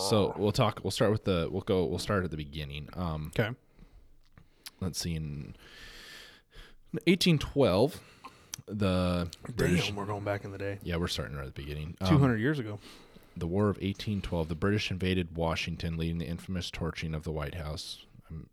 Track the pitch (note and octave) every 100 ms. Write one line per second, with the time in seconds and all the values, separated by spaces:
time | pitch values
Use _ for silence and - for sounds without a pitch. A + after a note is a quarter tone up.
0 | G2 A2 F#2 - G#2 A#2 G#2+ - F#2+ -
1 | A2 G#2+ - F2 D#2 F#2 - F#2 D2+ E2+
2 | - G2+ F2+ D2+ C#2+ D2+ C#2+ D2 D2 -
3 | F2 D#2 D2+ - A2 C3 _ - - -
4 | - - - - - _ - - F#2 -
5 | F2 D#2+ D#2 C#2+ - - - - - -
6 | - - - - _ - - - - E3
7 | - F#3+ F#3 D3+ - C#3 A#2 F#2 C#3+ -
8 | - - - - - - - G#2 G2 F#2
9 | F2+ F2 F2 - - - E2+ F2+ G#2 G2+
10 | G2+ G2+ G2+ G2+ G#2 G2 G2 G2 E2+ E2+
11 | F2 - - C#2+ C2+ - C#2+ D2 D#2 -
12 | - D3 C3+ A2 B2 D3+ G#2+ G#2+ - -
13 | - - - E2+ E2+ F#2+ G#2 F2+ F#2+ G2
14 | - G2+ - F2 D#2+ D#2+ G2 G#2 - F#2
15 | F#2 F#2 E2 E2 E2 D#2+ - D#2+ F2 D#2+
16 | E2 E2 D#2+ E2+ - F#2 - - E2 -
17 | E2 D#2 D#2+ D#2 D2 F2+ D2+ D2 - -
18 | - - - D#2+ -